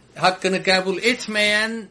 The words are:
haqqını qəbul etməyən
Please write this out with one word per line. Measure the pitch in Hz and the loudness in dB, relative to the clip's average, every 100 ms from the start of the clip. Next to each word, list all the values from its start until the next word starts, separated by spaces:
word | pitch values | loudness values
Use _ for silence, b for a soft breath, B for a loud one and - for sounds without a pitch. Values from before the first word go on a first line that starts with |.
| _ | _
haqqını | - 180 185 185 185 | 0 0 2 -2 0
qəbul | 185 185 185 180 | 2 0 0 0
etməyən | 233 240 - 214 208 208 220 226 196 | 0 0 -2 0 2 2 -2 -6 -12